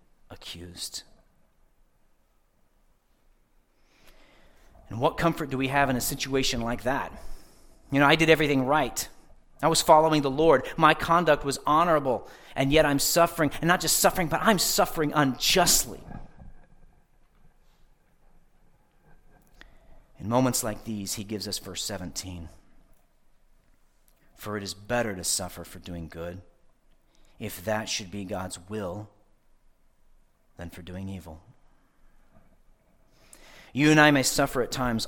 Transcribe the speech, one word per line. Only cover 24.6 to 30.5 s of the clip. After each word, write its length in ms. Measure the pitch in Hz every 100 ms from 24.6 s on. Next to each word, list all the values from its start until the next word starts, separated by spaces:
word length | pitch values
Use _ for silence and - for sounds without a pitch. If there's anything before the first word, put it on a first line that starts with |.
is 100 | 98
better 400 | 92 101 120 113
to 100 | 92
suffer 400 | 87 - 90 -
for 140 | 85 -
doing 300 | - 87 80
good, 320 | 82 85 92 - _ _ _ _ _ _ _ - -
if 240 | 107 -
that 240 | 90 107 107
should 220 | - 95
be 140 | 101
God's 340 | 95 98 92 -
will, 520 | 92 107 95 98 107 _ _ _ _ _ _ _ _ _ _ _ _ _ _